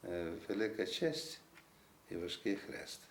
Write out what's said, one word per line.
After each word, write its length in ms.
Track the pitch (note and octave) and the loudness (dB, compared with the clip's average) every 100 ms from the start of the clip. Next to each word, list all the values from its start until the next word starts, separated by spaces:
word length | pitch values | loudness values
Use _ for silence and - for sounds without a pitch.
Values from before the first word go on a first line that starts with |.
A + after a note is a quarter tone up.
| F#2+ | 0
е, 220 | F2 E2 E2 - | 0 0 -2 0
велика 360 | G2+ A2 - - | 2 2 2 0
честь, 560 | - D#3+ D3 - - - - - - - - - | 4 4 2 -4 -10 -14 -20 -20 -20 -20 -20 -6
і 40 | F2 | -4
важкий 400 | F2 - G2 G2+ | -2 0 2 2
хрест. 440 | - - - - - | 0 -6 -6 -10 -14